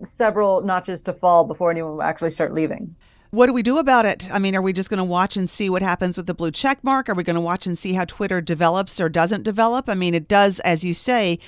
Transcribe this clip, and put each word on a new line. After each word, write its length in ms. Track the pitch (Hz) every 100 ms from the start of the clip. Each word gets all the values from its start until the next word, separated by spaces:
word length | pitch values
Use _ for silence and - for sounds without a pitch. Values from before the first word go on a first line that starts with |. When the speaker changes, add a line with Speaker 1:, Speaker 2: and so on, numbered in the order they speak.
Speaker 1:
several 600 | - - 220 208 202 190
notches 420 | 196 185 180 175
to 100 | -
fall 300 | 175 180 175
before 260 | 165 160 175
anyone 220 | 165 160
will 100 | 151
actually 300 | 156 156 165
start 200 | - 156
leaving. 440 | 160 156 - 160 170 _ _ _
Speaker 2:
What 140 | 214 247
do 80 |
we 80 | 247
do 160 | 226 294
about 300 | 269 247 220
it? 200 | - 185
I 60 | 196
mean, 160 | 196 190
are 60 |
we 100 | 190
just 160 | 180 185
gonna 160 | 196 185
watch 320 | 180 196 202
and 100 | 185
see 220 | - 196
what 140 | 185
happens 340 | 190 180 180 175
with 80 | 180
the 80 |
blue 160 | 170 170
check 340 | - - 269
mark? 240 | 247 262 247
Are 40 |
we 80 | 185
gonna 180 | 170 170
watch 280 | 170 180 180
and 100 | 175
see 160 | 185
how 120 | 185 175
Twitter 360 | - 196 185
develops 580 | 165 160 170 180 196 -
or 80 | 165
doesn't 360 | 165 175 214
develop? 440 | 214 208 226 247 254
I 60 |
mean, 220 | 196 180 170
it 120 | 156
does, 320 | 202 202 185
as 220 | - 165
you 120 | 180 165
say, 420 | - 247 190 170